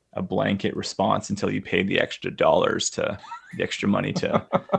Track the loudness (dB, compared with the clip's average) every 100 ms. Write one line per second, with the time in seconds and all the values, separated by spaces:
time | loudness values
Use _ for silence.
0 | _ -8 -2 0 2 0 -2 -4 -6 0
1 | 2 2 -2 -2 -2 -2 0 0 2 2
2 | 0 -2 -6 2 4 6 4 2 -2 -2
3 | -4 -4 -10 -16 -12 -6 -4 -2 0 0
4 | 0 -2 0 0 0 -2 0